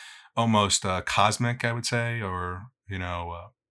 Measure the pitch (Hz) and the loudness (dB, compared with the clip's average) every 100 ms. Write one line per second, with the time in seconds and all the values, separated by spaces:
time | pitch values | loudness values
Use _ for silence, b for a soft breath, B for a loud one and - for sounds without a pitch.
0 | B B B - 117 107 101 - 98 92 | B B B 0 4 6 4 2 0 -2
1 | - - 104 - 120 123 117 117 - 120 | 0 4 4 4 0 0 -2 -2 -2 -2
2 | 117 117 98 90 90 92 123 _ - 95 | -2 -2 -4 -4 -4 -6 -12 _ -10 -6
3 | 90 87 85 85 95 _ _ | -4 -4 -6 -10 -14 _ _